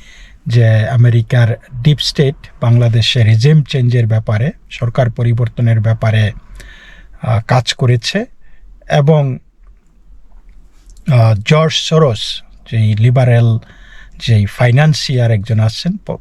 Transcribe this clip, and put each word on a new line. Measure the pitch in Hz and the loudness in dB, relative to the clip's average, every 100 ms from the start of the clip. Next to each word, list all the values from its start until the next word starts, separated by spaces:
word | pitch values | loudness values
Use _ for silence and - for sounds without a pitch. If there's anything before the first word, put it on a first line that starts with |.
| - - - - - | -20 -20 -20 -14 -2
যে | 120 113 110 110 | 2 4 2 0
আমেরিকার | 123 120 117 110 127 117 113 - 123 | 2 2 2 0 0 0 -2 -10 -4
ডিপ | 123 147 | 0 0
স্টেট | - - 139 143 - - | -2 -2 -2 -2 -12 -6
বাংলাদেশে | 120 117 120 113 110 127 | 0 2 2 0 0 2
রেজিম | 110 110 131 156 | 2 4 4 4
চেঞ্জের | 131 139 123 120 110 | 2 -2 0 0 0
ব্যাপারে, | 110 110 107 127 - - | 0 -2 -2 -4 -6 -14
সরকার | - 120 - 123 | -8 -4 -2 -2
পরিবর্তনের | 113 120 117 117 - 117 113 | -2 -2 0 -2 -2 0 0
ব্যাপারে, | 110 113 107 107 107 - - - - - - - - - | 0 -2 0 0 -2 -4 -16 -20 -20 -20 -20 -20 -20 -10
আহ, | - 110 110 | -4 -4 0
কাজ | 127 120 | -2 -2
করেছে | - 131 123 - 196 247 - - - - - - | -2 0 0 -2 -6 -8 -12 -20 -20 -20 -20 -6
এবং, | 151 143 151 139 123 - _ - - _ _ - - - - - - - - - - - | -2 2 2 0 -6 -12 _ -20 -20 _ _ -20 -20 -20 -20 -20 -20 -20 -20 -20 -12 -2
আহ, | 127 113 107 107 | 2 2 0 0
জর্জ | 156 160 | 0 0
সরোস, | - - 160 151 104 - - - - - | -2 -2 2 2 0 -8 -12 -16 -20 -6
যেই | 110 107 104 | -2 0 2
লিবারেল, | 117 123 123 117 117 110 - - - - - - - | 2 2 2 2 2 0 -6 -18 -20 -20 -20 -12 -2
যেই | 110 101 | 0 0
ফাইন্যান্সিয়ার | - 123 127 156 139 - 127 117 | 0 0 2 2 0 -2 -2 0
একজন | 110 98 110 | -2 -2 -2
আছেন, | 110 - 175 202 | -2 -2 -6 -8
প-, | - - | -10 -14